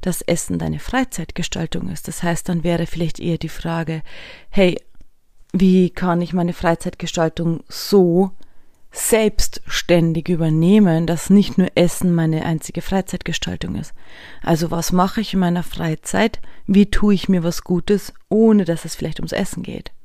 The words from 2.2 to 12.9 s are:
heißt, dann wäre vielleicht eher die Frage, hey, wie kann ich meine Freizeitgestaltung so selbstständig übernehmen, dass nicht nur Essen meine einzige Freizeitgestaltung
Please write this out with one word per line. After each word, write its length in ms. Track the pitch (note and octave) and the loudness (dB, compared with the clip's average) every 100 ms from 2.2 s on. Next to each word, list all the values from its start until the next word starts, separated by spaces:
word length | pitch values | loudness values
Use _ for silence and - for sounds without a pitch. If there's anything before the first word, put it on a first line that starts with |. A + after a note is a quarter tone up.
heißt, 260 | F3 E3+ - | -2 -2 -2
dann 160 | F3 | -2
wäre 220 | E3 E3+ E3+ | 0 0 -2
vielleicht 340 | D#3+ E3 - | -2 -2 -2
eher 200 | - E3 | -2 -4
die 100 | D#3+ | -4
Frage, 540 | - E3 E3 D#3+ D#3+ - - - - - | -6 -6 -4 -4 -6 -8 -12 -16 -18 0
hey, 280 | - F#3 E3+ - - - _ _ - - | 4 4 2 -10 -20 -20 _ _ -20 -6
wie 380 | F#3 F#3+ F#3 F3+ | 2 6 6 4
kann 320 | - F#3 F3 | 2 0 0
ich 120 | F3 | 0
meine 200 | F3+ F3 | -2 -2
Freizeitgestaltung 1080 | F3 F3+ E3 F#3 - E3+ - E3 - E3+ - - | 0 0 0 -4 -8 -6 -2 -2 0 -2 -4 -6
so 640 | - - G3+ F3+ E3+ F#3+ - - - - _ - | -12 2 4 4 4 0 -4 -14 -18 -20 _ -18
selbstständig 1400 | - - A3+ G#3+ G#3+ - - - - - F3 E3 D#3+ E3 | -8 0 2 2 4 2 2 -6 -6 2 4 4 0 -2
übernehmen, 760 | F3 E3 D#3 E3+ G#3+ G3+ D#3+ E3 | 0 2 2 6 6 6 2 0
dass 240 | E3 - | -4 4
nicht 260 | G3 G3 - | 4 4 2
nur 120 | F#3 | 0
Essen 400 | - F3 - F#3 | 4 2 2 0
meine 320 | E3+ D#3+ D#3 - | 2 2 0 0
einzige 380 | D#3+ - - | -4 -4 -8
Freizeitgestaltung 920 | - | -2